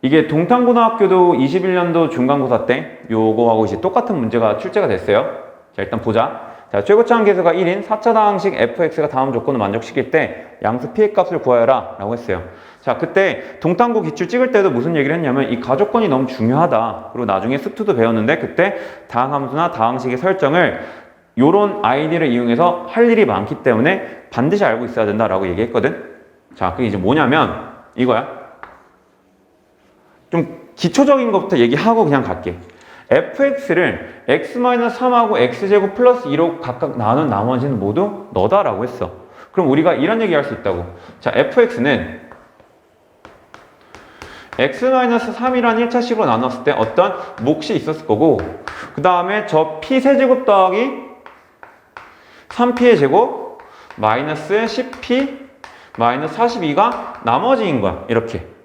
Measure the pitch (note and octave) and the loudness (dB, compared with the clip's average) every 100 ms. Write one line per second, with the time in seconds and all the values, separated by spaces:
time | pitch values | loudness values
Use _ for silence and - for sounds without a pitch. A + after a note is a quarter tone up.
0 | C3 D#3 D#3 D#3 F3 B3 A#3+ A#3+ A3+ - | 4 2 4 0 2 2 4 4 2 2
1 | G3 F#3 F3 D3+ C3 F#3 F#3 F3+ F3 E3 | 2 6 4 4 2 0 0 0 0 2
2 | E3 - B2+ C#3+ C3 A#2 A2+ B2+ D#3+ - | 0 0 0 0 0 0 0 -4 -4 -16
3 | - A2 A2 G#2+ A#2 A2+ G#2+ - F#3 - | -4 0 2 2 2 4 2 -2 -2 -2
4 | A#3+ F#3 A2+ A#2 A2+ G#2 - G#3+ F3 F#2+ | -2 -2 -2 0 0 0 -2 -2 0 -2
5 | - G#2 C3+ - - - _ - G2 A#2 | 2 2 0 -8 -16 -20 _ -10 -6 -4
6 | A#2 A2 B2+ - - - - G2+ G2+ G#3 | -2 0 0 -4 -16 -20 -6 -4 2 2
7 | A#3 A#3 G#3 F#3 E3+ E3+ F3 G3 G3+ G#3+ | 4 2 2 2 2 2 0 -2 -4 -2
8 | A#3+ A3 G#3+ G3 G3 - A#3 - D#3+ D#3+ | 0 2 2 2 -2 0 -2 0 -2 0
9 | D3 C3 C3+ A#2 B2+ C3 G2 G#2+ - - | -4 -2 -2 -2 -2 -2 -2 -2 -4 -4
10 | B2+ D#3+ A2+ - - - - A#2+ C#3 - | 0 0 -2 -6 -16 -6 -4 -4 -6 0
11 | G#3 G#3 F3+ E3+ - A#2+ A#2 B2+ - - | 0 2 0 -2 2 2 4 2 0 -8
12 | G2+ A#2 - F#2 F2 - - - - A#2+ | -6 -6 -4 -6 -6 -18 -20 -10 -4 -4
13 | D#3+ G3 F#3+ - - - D#3+ F3 A#3+ A3 | -2 0 0 -2 -10 -6 -4 0 2 0
14 | D#3+ D3 F3+ B3 B3+ A3+ F#3+ A#2+ C3+ E3 | -2 -6 -4 0 2 2 2 0 0 0
15 | C3+ E3+ D3+ C3 C3+ A#2 - C#3 G3+ A#3 | 0 0 0 0 -2 -4 -2 0 2 0
16 | G#3+ C3 B2+ - A2 C3+ F3 A2 A2+ G2 | 0 0 -2 -2 0 2 2 2 -2 -6
17 | - B2 A#2 F#2+ A2+ C#3 E3 - G#3 B2+ | -12 -6 -2 -2 0 -4 -6 -6 -2 2
18 | A2+ A2+ A2 D#3+ - - F#3 - - - | 2 2 0 0 -2 0 0 -2 -12 -16
19 | - A#2+ C3 C#3+ C3+ C#3 E3+ - A2+ B2+ | -6 -2 -2 -2 -4 -2 -4 0 -2 0
20 | B2 B2+ F3+ F#3 C#3 E3 D3 - - - | -4 -2 -2 0 0 2 0 -2 -12 -18
21 | - _ _ - C#3 F#3+ G#3 - A2 C3+ | -20 _ _ 2 4 4 2 0 -2 0
22 | D#3 E3+ D3+ A#2+ B2 A#2+ F3 F3 - A3+ | 0 0 0 0 0 2 2 0 -6 2
23 | A#3+ A#3 E3+ G2 G#2 - - A2 C#3 G3 | 4 4 2 0 -4 -2 0 2 2 0
24 | - - - - C3+ G3+ F3+ A2+ B2 A#2+ | -6 -16 -8 -2 0 2 0 0 -4 -2
25 | G#2+ G#2 A2 F#2+ F#2+ F2 A#2 A2+ B2+ - | -2 0 0 0 -2 -2 -2 0 -2 -4
26 | - - - _ _ - F2+ E2+ A#2+ G2+ | -14 -20 -20 _ _ -6 -4 -2 -4 -2
27 | F#2 D3+ C3 D#3 B2 - - - - - | 0 2 2 2 0 -4 -12 -20 -18 -2
28 | B2+ A2+ - - - - - - _ _ | 0 0 -2 -14 -18 -20 -20 -20 _ _
29 | _ _ _ _ _ _ _ _ _ _ | _ _ _ _ _ _ _ _ _ _
30 | _ _ _ E3+ D3 - - - F3 - | _ _ _ -4 -4 -8 -20 -4 -2 2
31 | C#4 C4+ A#3+ G3 - D#3+ A#2+ D3 G3 A3+ | 4 4 4 0 0 2 4 4 2 2
32 | E3+ C#3 A#2 F2 F2 F2+ - - - - | 4 2 0 -6 -8 -10 -16 -20 -20 -20
33 | - C#3+ F3+ - C#4 C#4 - E3 D#3+ F#2+ | 2 2 2 0 0 0 -2 0 2 -2
34 | - - - C#3 - B3 B3 B3 A#3 A#3 | -10 -14 0 0 0 -2 0 0 -2 -2
35 | B3+ A#3+ A3+ A3 B3 - G3 G3+ G3 - | 0 2 2 2 0 0 2 2 2 2
36 | B3 B3 C#3+ D3 E3+ E3 - B2 D3 A#2+ | 4 4 0 0 0 -2 -8 -6 -6 -2
37 | A2 B2+ D#3 G2+ A2 B2+ C#3 A#2+ G2 A#2+ | 0 2 2 0 0 0 -2 -2 -2 0
38 | G3+ G3+ - F#2+ F#2+ G3 F3 G2+ B2 - | -2 -4 -6 -2 2 2 0 -2 -6 -6
39 | F2+ - - - - - E3 C#3 E3 D3+ | -10 -10 -20 -20 -6 -2 2 4 2 2
40 | C3+ A3+ A3 D#3 C3+ - G#2 F2 F2 - | 0 0 0 0 -2 -6 -4 -4 -8 -14
41 | - - - - - - A#3 - C3 B2+ | -20 -8 -4 0 0 2 2 2 0 0
42 | - - - - - _ _ _ _ _ | -2 -12 -18 -20 -20 _ _ _ _ _
43 | _ _ - - _ - - _ _ - | _ _ -20 -20 _ -20 -20 _ _ -20
44 | - - - - - - C3+ - B3 C4 | -20 -20 -20 -20 -14 -2 -2 0 0 2
45 | B3 A#3 A3+ A#3 B3 B3+ A#3+ A3 A#3 A#3+ | 2 0 -2 -4 -2 0 2 0 0 0
46 | A#3+ A3+ F3 A2+ B2 B2 - B2 A2 - | -2 0 0 0 -2 -2 -2 0 0 2
47 | G3 F#3 - - A#2 D#3+ - G3 D#3 D#3 | 0 0 -10 -6 -2 -2 -2 -4 -4 -8
48 | - G#2+ D#3 C3+ - - - - - - | -2 2 2 2 -2 -12 -16 -16 -14 -2
49 | E3 F3+ F3 G#3 G#3 D#3 D#3+ - - C4+ | 0 2 0 -4 0 0 0 -4 -2 0
50 | C4 C4 C4 B3+ - G3+ F#3 F#3+ C4 - | 4 4 4 2 4 4 4 2 -4 -6
51 | - - - - _ _ - - _ - | -14 -20 -20 -20 _ _ -20 -20 _ -20
52 | - - - - _ - A#3+ B3 A#3+ G3+ | -20 -20 -20 -20 _ -2 0 4 4 6
53 | C#3 E3 B3 - - - - - - - | 4 4 2 -2 -12 -16 -20 -20 -20 -2
54 | G#2+ A#2 D3 D#3 - G3+ A3+ B3 B3+ - | 0 0 -2 -8 -2 -2 -2 -4 -8 -10
55 | - B3 C#4 - - - - - - - | -2 0 0 -6 -18 -20 -20 -20 -20 -2
56 | A#2 B2+ D#3 D#3 A#3 A#3 E3 C#3+ A3+ - | 0 0 -6 0 -2 0 -2 2 0 0
57 | - - A#2 B2 A3 B3+ G#3 C#3 G2 E2 | -10 -8 -2 0 2 0 0 0 -2 -4
58 | - A2 F#2 F#2 - - | -2 0 0 -4 -12 -20